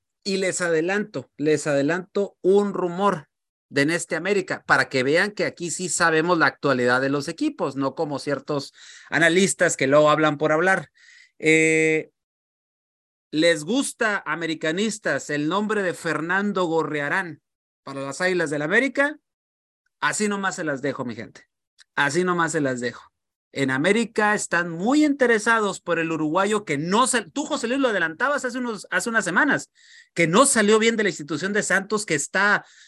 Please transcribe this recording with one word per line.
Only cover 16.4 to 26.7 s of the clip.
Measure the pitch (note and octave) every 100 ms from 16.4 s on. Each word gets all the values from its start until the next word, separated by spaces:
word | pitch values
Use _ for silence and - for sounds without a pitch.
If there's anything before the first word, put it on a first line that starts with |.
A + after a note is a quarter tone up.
| G3+ F#3 F3+
Gorriarán | D#3+ D3+ D3 C#3+ F3+ F3+ C#3+ _ _ _ _
para | - C3+
las | C3+ C#3
Águilas | F#3 F3+ D#3+
del | D3
América? | D3 G#3 C4 C4+ C#4+ D4+ _ _ _ _ _ _ _ _
Así | C#3+ D3+ G#3
nomás | G3+ G3 F#3
se |
las | D#3+ C#3
dejo, | C#3 C3
mi | B2+ A2
gente. | A2+ - - _ _ _ _ -
Así | C#3+ D3
nomás | F3+ F3 E3
se | D#3+
las | C#3 B2+
dejo. | A#2+ - - _ _ _ _
En | - C3+
América | C3 E3 G#3 A#3 - G#3+ G#3
están | - E3+ F3
muy | E3 G3+ D4
interesados | D4+ C#4+ A#3+ A3+ G#3+ A3+ G#3 F3+
por | - E3
el | E3
uruguayo | D#3+ D#3 E3+ G3+ G#3+
que | G#3